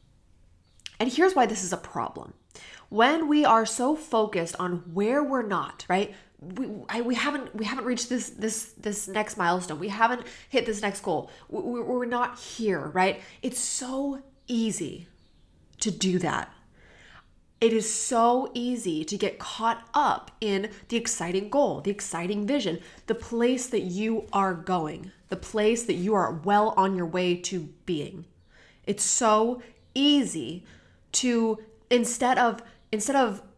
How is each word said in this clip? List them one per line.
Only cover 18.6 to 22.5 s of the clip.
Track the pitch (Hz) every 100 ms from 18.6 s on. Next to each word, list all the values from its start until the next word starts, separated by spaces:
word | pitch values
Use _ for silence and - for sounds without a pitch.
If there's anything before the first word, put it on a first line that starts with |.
| 240 240 190 156 -
to | 202
get | 202 -
caught | - - 226 226 - 285
up | 269 - - -
in | 214 196 208 - -
the | 233
exciting | 233 - 165 190 208
goal, | 269 247 147
the | 165
exciting | 202 - 170 175 208
vision, | 208